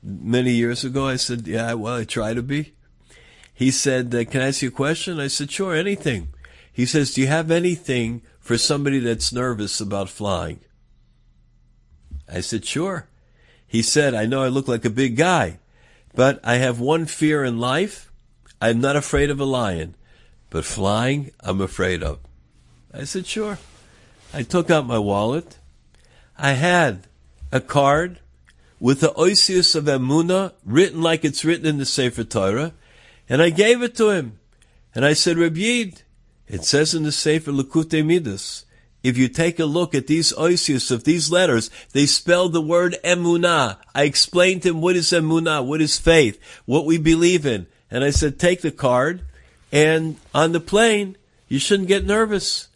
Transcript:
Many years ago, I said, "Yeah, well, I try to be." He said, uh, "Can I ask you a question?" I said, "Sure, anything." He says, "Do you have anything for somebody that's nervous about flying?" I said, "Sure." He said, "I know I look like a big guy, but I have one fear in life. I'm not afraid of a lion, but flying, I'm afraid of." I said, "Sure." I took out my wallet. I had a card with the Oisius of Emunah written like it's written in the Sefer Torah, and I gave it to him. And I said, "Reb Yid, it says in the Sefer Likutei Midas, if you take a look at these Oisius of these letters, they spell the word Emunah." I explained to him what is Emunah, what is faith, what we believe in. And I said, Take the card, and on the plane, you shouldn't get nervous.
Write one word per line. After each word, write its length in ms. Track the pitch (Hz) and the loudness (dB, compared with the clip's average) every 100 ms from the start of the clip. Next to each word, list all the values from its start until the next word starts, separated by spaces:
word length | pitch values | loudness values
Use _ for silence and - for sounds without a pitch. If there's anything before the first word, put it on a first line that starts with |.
| 98 | -12
Many 440 | 98 - 120 127 | -12 -2 0 2
years 320 | 120 117 123 | 2 0 -2
ago, 240 | 135 135 135 | -6 -4 -4
I 80 | 127 | -4
said, 320 | - 123 101 | -4 -6 -6
"Yeah, 240 | 107 113 | -6 -4
well, 220 | 117 107 123 | -6 -6 -6
I 80 | |
try 280 | 110 - 107 | -6 -6 -4
to 100 | 117 | -4
be." 320 | 123 143 151 _ _ _ _ - - _ - | -4 -6 -8 _ _ _ _ -20 -20 _ -20
He 200 | _ 127 | _ 0
said, 420 | 131 143 131 123 | 0 0 -2 -2
uh, 100 | 120 | -4
"Can 160 | 117 131 | -2 -2
I 80 | 131 | -2
ask 140 | 135 | -2
you 60 | 131 | -6
a 20 | |
question?" 480 | - 139 165 - 165 | -4 -4 -4 -6 -6
I 80 | 139 | -6
said, 240 | - 143 | -6 -8
"Sure, 240 | - 196 | -6 -4
anything." 540 | 160 190 202 156 110 76 - - - - | -2 -2 -4 -4 -4 -8 -14 -20 -20 -18
He 140 | - 123 | -4 0
says, 260 | 156 139 | 2 0
"Do 100 | - | 0
you 40 | 131 | 0
have 240 | 156 160 | 0 0
anything 720 | 165 180 165 - 127 113 120 - _ | 0 0 -4 -2 -2 -2 -6 -14 _
for 180 | - 117 | -4 -2
somebody 440 | - 143 143 135 | 0 0 0 0
that's 320 | 120 113 - | -2 -2 -4
nervous 480 | 117 127 113 104 - | -4 -4 -4 -4 -6
about 280 | 104 98 95 | -6 -6 -6
flying?" 520 | - 104 90 85 78 _ _ _ _ _ _ _ _ _ _ _ _ _ _ _ - - | -6 -4 -4 -4 -10 _ _ _ _ _ _ _ _ _ _ _ _ _ _ _ -16 -12
I 80 | 90 | -10
said, 240 | 92 113 | -6 -8
"Sure." 440 | - 135 180 180 - _ _ _ _ _ _ | -6 -6 -6 -8 -12 _ _ _ _ _ _
He 160 | 117 | -2
said, 320 | 113 151 143 | 0 2 2
"I 120 | 117 110 | 0 -2
know 180 | 135 | 0
I 40 | 131 | 0
look 200 | 131 135 | -2 -2
like 160 | 117 | -2
a 60 | 117 | -2
big 260 | 110 135 113 | 0 -2 2
guy, 420 | 165 180 98 80 _ _ _ _ _ | 2 2 0 -6 _ _ _ _ _
but 240 | - 131 139 | 2 2 2
I 120 | - 123 | 0 0
have 220 | 131 120 | 0 -2
one 280 | 123 165 156 | 0 0 -2
fear 360 | - 156 151 | -2 0 0
in 160 | 131 117 | -2 -2
life. 540 | 120 139 202 - - - _ _ _ _ | -2 -2 -4 -8 -20 -20 _ _ _ _
I'm 200 | 113 117 | 0 2
not 140 | 135 | 2
afraid 340 | 143 139 143 143 | 0 0 0 0
of 120 | 139 | 0
a 40 | |
lion, 520 | 139 131 110 87 80 82 _ _ _ _ _ | -2 -2 -2 -4 -8 -12 _ _ _ _ _
but 140 | 82 | -8
flying, 680 | 78 - 98 107 123 143 139 _ | -8 -4 0 0 0 -2 -6 _
I'm 200 | 95 98 | -6 -4
afraid 440 | 95 - 92 90 | -4 -2 -2 -2
of." 160 | 80 71 - - _ _ _ _ _ | -6 -8 -14 -20 _ _ _ _ _
I 80 | - | -14
said, 240 | 143 190 180 | -10 -10 -8
"Sure." 320 | - 214 202 - - - _ - _ - | -6 -6 -8 -14 -20 -20 _ -20 _ -14
I 120 | 143 | -10
took 260 | 120 180 170 | -2 -2 2
out 160 | 165 131 | 2 2
my 140 | 117 | -2
wallet. 580 | 101 98 107 147 170 - - _ _ _ _ _ _ _ | 0 0 0 -2 -8 -20 -20 _ _ _ _ _ _ _
I 140 | 139 | -2
had 560 | 135 170 175 156 95 - _ _ _ - | 0 2 4 2 0 -12 _ _ _ -6
a 100 | 131 | -6
card 600 | - 143 139 147 180 180 _ _ _ _ _ _ | 0 2 4 4 0 -8 _ _ _ _ _ _
with 220 | 123 135 | 0 4
the 120 | 156 | 2
Oisius 640 | - 160 202 - 185 175 | 4 2 4 2 4 2
of 100 | 160 | 2
Emunah 680 | 147 139 127 151 170 185 190 - | 0 0 2 2 2 0 -2 -10
written 380 | - 123 190 160 | 0 4 4 2
like 240 | 165 165 | 0 0
it's 220 | 156 131 151 | 0 -2 -2
written 180 | 165 | 0
in 140 | 160 147 | 0 -2
the 80 | 135 | -2
Sefer 380 | - 127 120 | -2 -2 -2
Torah, 500 | 110 110 95 107 160 - _ _ - _ _ | -4 -2 0 0 -4 -8 _ _ -20 _ _
and 140 | 135 | 2
I 80 | 170 | 2
gave 320 | 160 208 240 | 4 4 4
it 160 | 240 240 | 0 0
to 140 | 214 | 2
him. 280 | 196 131 104 _ _ _ _ _ | 2 -4 -12 _ _ _ _ _
And 80 | - | 0
I 120 | 139 | 2
said, 240 | 151 - 170 | 4 2 2
"Reb 180 | 170 160 | 2 0
Yid, 460 | 214 247 214 165 _ _ _ _ _ | 0 0 -2 -10 _ _ _ _ _
it 160 | 101 | -8
says 320 | - 143 156 | 0 0 2
in 80 | 165 | 0
the 80 | 151 | -2
Sefer 420 | 143 - 147 127 | -2 0 0 0
Likutei 520 | 139 135 160 160 160 | -4 0 -2 0 0
Midas, 640 | 156 175 147 98 - - - _ _ _ | 2 0 0 -8 -10 -14 -18 _ _ _
if 140 | 127 123 | -2 2
you 120 | 127 | 0
take 300 | - 165 170 | 2 -2 0
a 60 | |
look 300 | 160 156 170 | -2 0 0
at 140 | 139 - | -2 0
these 220 | 156 156 | 0 0
Oisius 560 | - 165 175 - 135 - | 0 0 2 2 -2 0
of 140 | 120 | -2
these 260 | 143 170 147 | 2 0 2
letters, 400 | 175 180 120 110 - - | 2 4 2 -2 -12 -6
they 120 | 139 | 0
spell 460 | 143 - - 175 180 | 2 2 0 0 2
the 100 | 165 | 0
word 380 | 156 170 180 180 | 0 2 2 -2
Emunah." 760 | 165 175 170 170 175 165 123 95 _ | -2 0 2 2 2 2 0 -4 _
I 80 | - | 0
explained 600 | 143 139 - 180 180 190 | 0 2 0 2 2 2
to 40 | 180 | 0
him 140 | 160 | 0
what 120 | 165 | 0
is 160 | 180 160 | 0 2
Emunah, 540 | 175 156 165 165 151 | 0 2 0 0 -2
what 160 | 127 156 | -2 -2
is 160 | 151 - | 0 0
faith, 420 | - 165 127 101 - - - | 4 6 6 0 -14 -20 -2
what 180 | 139 | 0
we 140 | 151 165 | 2 2
believe 480 | 160 165 170 180 147 | 4 4 4 4 0
in. 220 | 107 87 _ _ | -4 -6 _ _
And 140 | 120 | -2
I 60 | 139 | 0
said, 280 | 139 151 139 | 2 0 2
Take 220 | 175 180 | 2 2
the 100 | 165 | -2
card, 520 | - 135 123 139 180 - - _ _ _ | -2 0 2 0 -4 -12 -18 _ _ _
and 440 | 143 156 160 160 156 - | 2 4 2 -2 -8 -6
on 180 | 139 160 | 0 2
the 80 | 170 | 0
plane, 560 | 165 202 226 208 202 190 _ _ _ | 0 2 2 2 -4 -10 _ _ _
you 100 | 131 | -4
shouldn't 300 | - 202 185 | 0 0 2
get 160 | 196 | 0
nervous. 640 | 180 208 220 202 - - - | 2 0 2 -2 -4 -6 -8